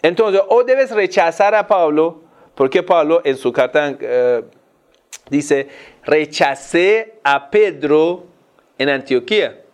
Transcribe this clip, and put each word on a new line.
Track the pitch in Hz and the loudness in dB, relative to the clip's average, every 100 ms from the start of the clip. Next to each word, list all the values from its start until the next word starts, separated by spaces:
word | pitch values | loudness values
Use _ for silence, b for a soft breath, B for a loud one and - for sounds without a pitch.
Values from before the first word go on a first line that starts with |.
Entonces, | 160 175 220 196 196 | 0 0 0 0 2
o | 233 247 | 0 2
debes | 262 262 | 0 0
rechazar | 214 185 196 165 160 202 214 | -2 -2 0 0 2 0 2
a | 202 | 0
Pablo, | 196 165 151 165 165 b b b - | 0 2 0 -2 -4 b b b -4
porque | 135 185 | 0 0
Pablo | 175 175 151 165 | 2 0 2 0
en | 147 135 | 0 -2
su | 127 | -2
carta, | 127 127 151 147 135 | 0 0 0 -2 -6
eh, | 127 123 123 120 - _ _ _ _ _ _ - _ | -4 -2 0 -2 -6 _ _ _ _ _ _ -20 _
dice, | 143 143 139 135 B B B | -4 0 -2 -2 B B B
"Rechacé | - 156 151 151 147 135 - 170 185 220 220 - | -2 -2 -2 -2 -2 -2 -4 0 2 0 -4 -6
a | 143 139 - | -2 -2 0
Pedro | 214 208 151 143 151 165 175 - _ _ _ _ _ | 0 0 0 0 2 0 -4 -12 _ _ _ _ _
en | 135 | -2
Antioquía". | 139 131 127 120 214 139 - _ | -2 -2 -4 0 -2 -2 -8 _